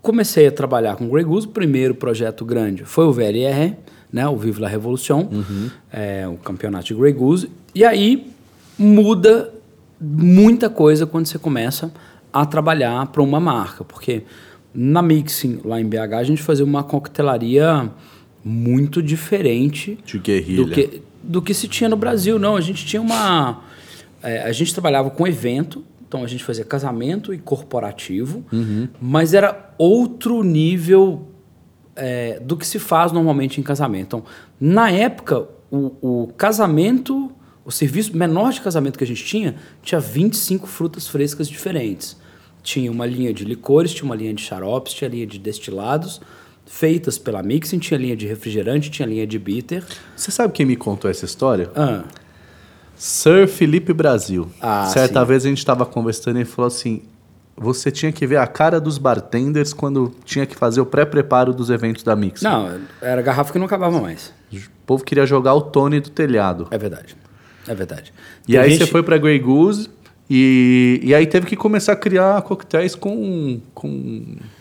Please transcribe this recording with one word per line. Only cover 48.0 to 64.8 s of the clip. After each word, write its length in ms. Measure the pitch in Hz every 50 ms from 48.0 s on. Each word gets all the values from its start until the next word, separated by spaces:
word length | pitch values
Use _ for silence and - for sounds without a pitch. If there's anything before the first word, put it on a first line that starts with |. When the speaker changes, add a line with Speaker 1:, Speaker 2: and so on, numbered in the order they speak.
| 127 123 120
Speaker 1:
de 120 | 107 104
refrigerante, 600 | 104 110 104 - 113 104 107 95 110 131 151 147 147
tinha 160 | - - 143
linha 180 | 113 110 110 110
de 140 | 107 110 110
bitter. 440 | 95 101 101 120 123 - 170 180 175 - - - - - -
Speaker 2:
Você 140 | - - -
sabe 220 | - - 240 208 -
quem 120 | - 151
me 100 | 131 127
contou 340 | 120 - 110 98 98 - 101
essa 160 | 90 - -
história? 440 | - - - 131 135 - 92 87 87 -
Speaker 1:
Ah. 280 | 147 151 135 110 98 80 - - - - - _ - - - - - - - - - - - -
Speaker 2:
Sir 520 | - - - - - - 156 170 190 196
Felipe 460 | 190 190 - 175 156 156 175 - - 170
Brasil. 540 | 160 160 147 127 107 98 - 95 90 82 87 - -
Speaker 1:
Ah, 240 | - 117 107 101 98
Speaker 2:
Certa 360 | 95 - 135 131 127 - 135
Speaker 1:
sim. 40 | 127
Speaker 2:
vez 180 | 120 131 135 127
a 40 | 139
gente 160 | 139 135 -
tava 200 | - 127 123 156
conversando 520 | 156 - 120 113 113 110 - - 123 117
e 40 | 123
ele 40 | 120
falou 220 | 117 - - 123
assim: 340 | 123 120 - - 120 110 104 - - - _ _ _ _ _ _ _ _
você 320 | - 107 117 127 - - 143
tinha 200 | 143 - - 156
que 160 | 156 - 151
ver 100 | 127 143
a 80 | 143 127
cara 320 | 120 - - 156 160 170 165
dos 180 | 151 156 147
bartenders 760 | 135 139 131 120 107 - - - 117 131 143 151 147 147 147 -
quando 400 | - - 143 139 135 127 123 127 - -
tinha 220 | - - 139 139
que 100 | 131 -
fazer 260 | - - 117 117 127
o 40 | 131
pré-preparo 640 | 127 - 147 147 147 151 147 135 - 127 127 127 127 123
dos 160 | 127 123 117
eventos 340 | 123 113 113 113 110 - -
da 120 | 117 110
Mixin. 300 | 104 101 95 - - 196
Speaker 1:
Não, 340 | 214 185 117 101 90 90 92 95 - - -
era 200 | - 123 127 127
garrafa 300 | 120 135 127 139 143 143
que 60 | -
não 80 | 175 190
acabava 340 | 185 208 190 180 175 170 156
mais. 320 | 107 87 82 76 - - - _ _ _ 107
Speaker 2:
O 40 | 95 101 - _ _